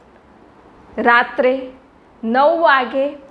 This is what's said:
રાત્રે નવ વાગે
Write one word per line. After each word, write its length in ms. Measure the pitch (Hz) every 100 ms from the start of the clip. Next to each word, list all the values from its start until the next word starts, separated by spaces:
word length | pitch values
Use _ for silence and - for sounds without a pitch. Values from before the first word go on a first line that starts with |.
| _ - _ - - - - - - 214
રાત્રે 720 | 240 233 240 - 254 269 - - _ _ _ -
નવ 360 | 226 254 294 330
વાગે 540 | 330 269 233 269 285 - -